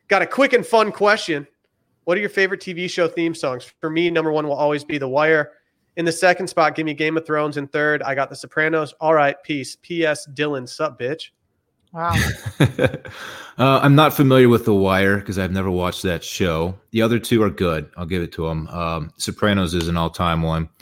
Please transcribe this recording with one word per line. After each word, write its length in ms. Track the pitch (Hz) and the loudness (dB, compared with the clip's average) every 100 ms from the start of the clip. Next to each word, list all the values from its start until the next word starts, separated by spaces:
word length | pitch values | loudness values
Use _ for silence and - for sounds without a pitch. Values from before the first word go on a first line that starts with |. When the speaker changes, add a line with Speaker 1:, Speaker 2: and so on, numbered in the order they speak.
| - | 0
Speaker 1:
"Got 140 | 196 | 0
a 40 | 170 | 0
quick 260 | - 269 | 2 2
and 120 | 254 - | 2 2
fun 260 | 226 214 | 2 2
question. 520 | - 202 214 - 147 143 _ _ _ _ _ - | 2 2 2 0 -6 -6 _ _ _ _ _ -2
What 120 | 185 | -2
are 40 | |
your 80 | 208 | -2
favorite 320 | - 190 190 | 0 0 -2
T 100 | - | -8
V 140 | 170 180 | -8 -6
show 200 | 185 165 | -2 -2
theme 260 | 170 165 | 0 -4
songs? 380 | 160 139 127 - _ | -2 -6 -6 -12 _
For 80 | 160 | -6
me, 220 | 160 170 | -2 0
number 200 | 165 156 | 0 0
one 160 | 151 151 | -2 -2
will 60 | 139 | 0
always 280 | 147 147 | 0 0
be 140 | 143 147 | -4 -6
The 80 | 135 | -2
Wire. 440 | 135 156 156 147 _ _ _ _ - | 0 2 2 0 _ _ _ _ -4
In 80 | 165 | -4
the 60 | |
second 360 | 160 185 175 185 | 2 2 2 -2
spot, 280 | - 156 151 | 0 0 0
give 100 | 156 | -6
me 80 | |
Game 240 | 143 156 160 | -2 -2 -2
of 80 | 160 | -2
Thrones. 320 | 151 151 143 | -2 -2 -4
In 100 | 139 | -6
third, 360 | 151 151 147 | -2 0 0
I 100 | 139 | -2
got 160 | 135 139 | -4 -4
The 60 | 139 | -6
Sopranos. 580 | 127 - 156 160 151 - | -10 -2 0 0 -4 -4
All 140 | 156 160 | 2 4
right, 200 | 143 139 | 4 0
peace. 320 | - 147 123 - | -6 -8 -8 -14
P 240 | - 170 156 | -10 -2 -2
S 220 | 147 - | -2 -6
Dylan, 360 | 135 151 139 123 | -6 -4 -4 -8
sup, 300 | - 156 123 | -6 -6 -6
bitch?" 320 | 123 160 - _ _ _ _ _ _ | -8 -8 -12 _ _ _ _ _ _
Speaker 2:
Wow. 220 | 165 170 170 - - - - | -8 -2 0 -2 -4 -10 0
Speaker 3:
<laughs> 360 | 139 - 135 - - - - - - - | 0 2 -2 -2 -14 -18 -16 -18 -16 0
Uh, 220 | 131 135 | 2 4
I'm 140 | 143 143 | 6 6
not 180 | 151 | 6
familiar 360 | - 139 131 123 | 4 4 8 8
with 160 | 117 117 | 6 4
The 100 | 101 | 2
Wire 460 | 95 95 98 101 | 4 4 4 2
'cause 180 | 98 98 | -2 -4
I've 140 | 92 | -2
never 180 | 95 95 | -2 -2
watched 320 | 90 90 - | -2 -2 -2
that 180 | 92 82 - | -4 -4 -6
show. 520 | - 92 80 87 95 _ | -2 -2 0 -4 -6 _
The 100 | 113 | 0
other 180 | 113 117 | 2 0
two 220 | - 117 | 2 2
are 80 | 104 | 2
good. 400 | - 92 78 73 - | 0 -2 -2 -6 -10
I'll 100 | 85 | -6
give 160 | 90 | -4
it 120 | 85 | -4
to 160 | - 80 | -4 -4
'em. 180 | 80 80 | -4 -6
Um, 460 | 85 82 82 78 - | -6 -4 -4 -8 -10
Sopranos 580 | - 98 107 98 87 | -10 -2 0 2 0
is 140 | 87 82 | -2 -2
an 80 | 85 | -2
all-time 460 | 82 - 87 82 | -2 -2 -2 0
one. 260 | 80 80 80 _ | 0 -2 -4 _